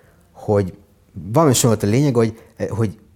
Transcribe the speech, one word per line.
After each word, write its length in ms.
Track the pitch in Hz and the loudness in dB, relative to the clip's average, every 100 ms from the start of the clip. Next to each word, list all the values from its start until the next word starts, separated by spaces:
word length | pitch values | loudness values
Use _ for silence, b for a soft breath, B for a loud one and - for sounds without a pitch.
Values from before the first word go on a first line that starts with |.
| b b b | b b b
hogy 420 | - - 101 92 - _ _ _ - 82 | -12 -2 0 0 -6 _ _ _ -16 -4
valami 180 | 123 165 | 0 2
is 100 | 131 | 2
volt 200 | 127 107 | 2 0
a 40 | 104 | 0
lényeg, 280 | 117 147 | 0 0
hogy, 260 | 120 113 107 B B | 0 0 -4 B B
ö, 100 | 107 | -8
hogy 300 | 95 110 78 _ | -4 -4 -6 _